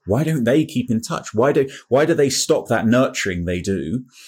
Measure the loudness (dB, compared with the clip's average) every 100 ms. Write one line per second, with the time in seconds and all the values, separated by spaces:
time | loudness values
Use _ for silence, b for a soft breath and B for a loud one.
0 | -2 0 0 0 2 2 2 -2 -2 -2
1 | -2 -8 -4 0 2 2 0 B B 2
2 | 4 2 2 0 0 0 0 0 2 2
3 | 2 -2 -4 -4 -4 -4 -2 -4 -4 -6
4 | -8 B